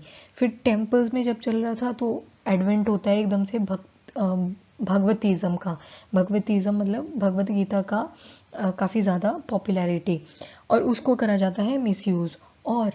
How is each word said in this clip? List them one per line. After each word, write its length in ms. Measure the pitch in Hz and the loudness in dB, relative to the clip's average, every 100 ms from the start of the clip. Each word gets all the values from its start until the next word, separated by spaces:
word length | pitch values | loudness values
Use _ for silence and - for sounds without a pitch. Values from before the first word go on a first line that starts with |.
| 151 - - | -10 -20 -20
फिर 260 | - 247 226 | -2 -2 0
temples 500 | - 214 220 247 240 | 0 0 2 2 2
में 100 | 254 | 0
जब 160 | 240 226 | -2 -2
चल 240 | - 226 | -2 -2
रहा 120 | 233 226 | -2 -4
था 160 | 247 | -4
तो 320 | 240 233 226 - _ - | -2 -4 -4 -8 _ 0
advent 420 | 190 190 208 208 | 2 2 2 2
होता 220 | 202 202 | 0 2
है 80 | 202 | 2
एकदम 240 | 214 202 | 2 2
से 160 | 196 233 | 0 -2
भक्त-, 580 | 196 190 - _ - - | -2 -4 -8 _ -14 -4
अ, 180 | 190 185 180 196 - - | -2 0 -2 -4 -14 -8
भगवतीज़्म 720 | 208 196 196 220 208 175 180 175 | 0 2 2 2 2 2 0 -2
का। 220 | 185 156 - - - 190 | -4 -8 -10 -20 -2 0
भगवतीज़्म 640 | 185 202 202 202 190 208 | 2 0 2 0 2 0
मतलब 340 | 202 226 311 294 | 0 -2 -4 -2
भगवत 340 | 196 185 202 | 0 0 0
गीता 300 | 202 196 202 | 0 0 0
का, 280 | 190 208 311 - - - _ | 0 -2 -4 -10 -20 -20 _
अ, 180 | - 196 | -4 -4
काफ़ी 300 | 185 190 220 | -2 -2 0
ज़्यादा 400 | 196 180 196 320 - | 2 2 0 -2 -4
popularity, 720 | 202 - 190 175 170 170 165 - - - - - | -4 -2 0 0 0 0 -2 -4 -18 -20 -18 0
और 120 | 226 | 0
उसको 320 | 254 233 - 247 | 2 0 0 2
करा 220 | 220 202 | 2 2
जाता 260 | 190 185 | 2 0
है 140 | 208 269 | -2 0
misuse, 600 | 233 196 - 175 170 - - _ - | 0 0 0 0 -2 -6 -18 _ -4
और 260 | 233 214 | -2 -2